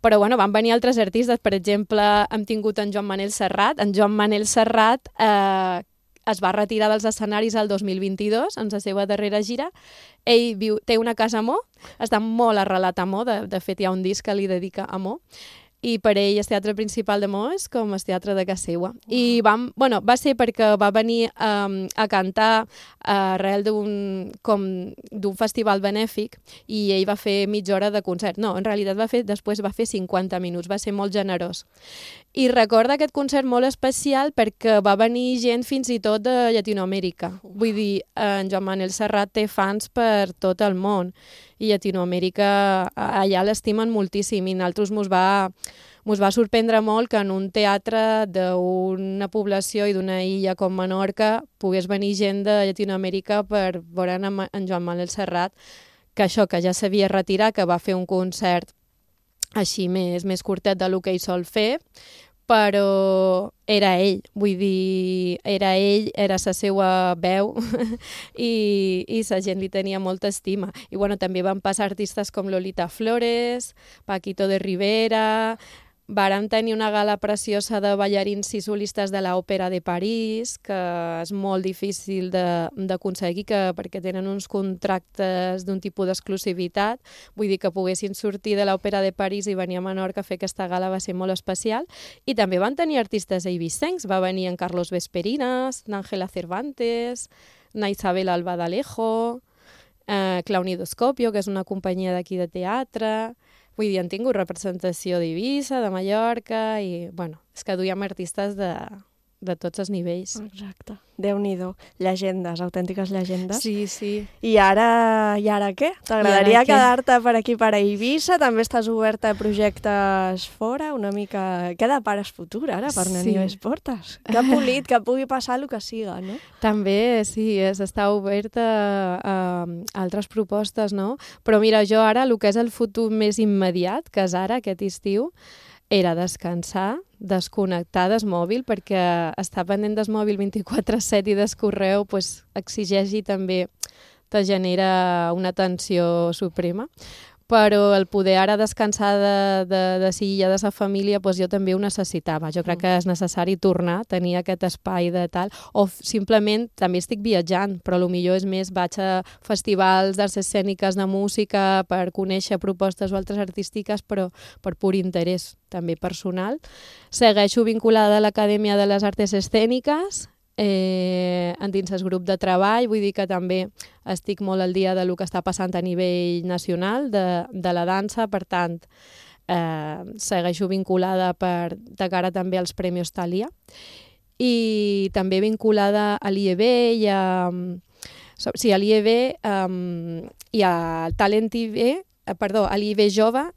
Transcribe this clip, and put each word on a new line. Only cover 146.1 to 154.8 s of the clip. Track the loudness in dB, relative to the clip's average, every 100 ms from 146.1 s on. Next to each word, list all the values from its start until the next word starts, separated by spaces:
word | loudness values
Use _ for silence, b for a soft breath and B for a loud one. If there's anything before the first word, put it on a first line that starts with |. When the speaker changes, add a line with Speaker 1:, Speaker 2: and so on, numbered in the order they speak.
| 2 0
Speaker 1:
suprema. | -2 -4 -2 -2 -4 -8 _ B B B B _
Però | 6 6 6 6
el | 4 4
poder | 2 4 4
ara | 4 2
descansar | 0 0 0 2 2 4
de, | 4 2 2 0 0
de, | 0 2 2
de | 0 0
si | -2 2
i | 2
de | 2
sa | 0
família, | -2 -2 0 0 0
pues, | 0 0
jo | 0
també | 0 0 0
ho |
necessitava. | 0 -2 -4 -4 -2 -4 -2
Jo | -4
crec | -2 -2
Speaker 2:
Mm. |
Speaker 1:
que | 2 2
és | 2
necessari | -2 -2 -2 -2 2
tornar, | 2 2 0 -2 -2
tenir | -2 0 -2
aquest | -2 -2
espai | -4 -4